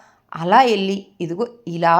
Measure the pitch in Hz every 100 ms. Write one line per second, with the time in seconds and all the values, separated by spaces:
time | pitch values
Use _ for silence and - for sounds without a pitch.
0 | _ _ - - 170 220 254 202 190 196
1 | 196 - 170 170 233 - - 170 170